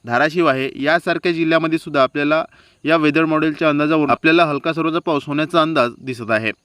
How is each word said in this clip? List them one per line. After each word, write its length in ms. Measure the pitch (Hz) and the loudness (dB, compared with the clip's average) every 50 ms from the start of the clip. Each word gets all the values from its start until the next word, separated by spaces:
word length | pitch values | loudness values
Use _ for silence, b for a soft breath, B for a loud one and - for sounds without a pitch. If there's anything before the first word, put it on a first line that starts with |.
| _ | _
धाराशिव 400 | 117 120 123 143 156 156 180 170 | -2 0 0 0 0 0 0 0
आहे, 380 | 151 131 131 131 135 - - 139 | 2 0 0 -4 -6 -6 -4 0
यासारख्या 480 | 147 160 170 - 180 170 170 - 180 | 0 0 0 0 -2 -4 -2 -2 -2
जिल्ह्यामध्ये 480 | 170 160 165 160 165 160 160 160 156 160 | -2 0 0 2 2 0 0 0 -2 -4
सुद्धा 240 | - 165 147 143 131 | -4 -2 0 2 2
आपल्याला 420 | 127 _ 147 143 147 156 160 - - b b b b b b b | 2 _ -2 0 0 0 0 -2 -6 b b b b b b b
या 120 | 147 160 | 0 0
वेदर 280 | 165 151 151 143 160 160 | 2 2 2 2 2 0
मॉडेलच्या 440 | 160 156 156 151 160 151 - 165 156 | 0 0 0 0 -2 -2 0 0 0
अंदाजावरून 400 | 147 147 151 151 160 156 147 135 | 0 0 0 0 2 0 2 2
आपल्याला 360 | 120 - - 160 165 175 170 | 0 2 2 2 4 4 2
हलका 280 | 156 143 139 - 165 156 | 2 0 -4 -4 -4 -4
स्वरूपाचा 260 | 165 160 165 160 175 | -2 -4 -2 -4 -4
पाऊस 240 | - 180 156 143 131 | -2 -2 -2 -2 -2
होण्याचा 360 | 143 143 147 156 147 - 165 | -4 -4 -4 -4 0 0 0
अंदाज 300 | 156 160 160 147 120 120 117 - | 0 2 2 0 0 0 -2 -10
दिसत 300 | - 131 127 117 117 104 | -12 -12 -10 -10 -4 -2
आहे. 200 | 113 107 110 110 101 _ _ | -2 0 0 -2 -6 _ _